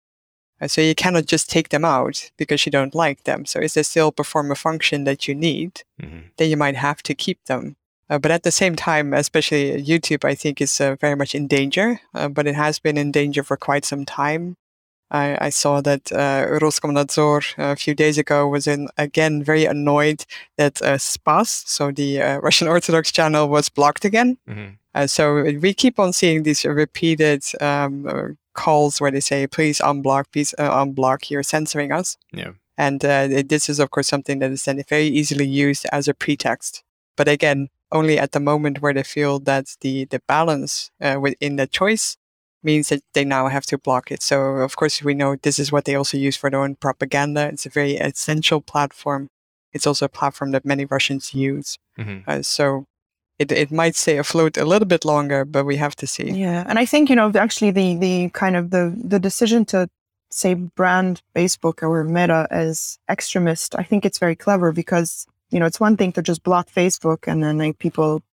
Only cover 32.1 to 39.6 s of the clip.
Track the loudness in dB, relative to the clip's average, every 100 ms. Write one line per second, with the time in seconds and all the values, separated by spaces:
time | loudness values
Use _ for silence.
32.1 | -8 _ -14 -12 -14 _ -2 -2 0 2
33.1 | 2 2 0 2 0 0 0 0 0 -2
34.1 | -2 -2 -2 -2 -2 -4 -4 -2 0 2
35.1 | 2 0 0 0 2 2 0 -2 -2 -2
36.1 | -2 -2 -2 -2 -2 -6 -14 _ _ _
37.1 | 0 2 2 2 0 -4 _ -4 0 2
38.1 | 2 0 0 0 0 0 -2 -2 -2 -2
39.1 | -2 -2 0 0 -2